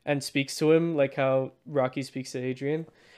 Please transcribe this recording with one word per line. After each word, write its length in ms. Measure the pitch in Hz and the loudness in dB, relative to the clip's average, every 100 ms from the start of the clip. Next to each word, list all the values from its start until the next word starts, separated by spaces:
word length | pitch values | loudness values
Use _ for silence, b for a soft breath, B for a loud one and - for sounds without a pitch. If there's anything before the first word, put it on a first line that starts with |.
and 180 | - 143 | -4 -2
speaks 340 | - 139 139 - | -2 -2 -2 0
to 140 | 156 | 4
him, 220 | 160 170 | 4 4
like 200 | 156 135 | 2 0
how 380 | 139 135 131 131 - - | 2 2 2 0 -8 -6
Rocky 360 | 143 131 139 | -2 0 -2
speaks 300 | 131 131 131 | -6 -8 -8
to 60 | 131 | -6
Adrian. 480 | 127 131 139 156 160 b b | -6 -4 -2 -4 -6 b b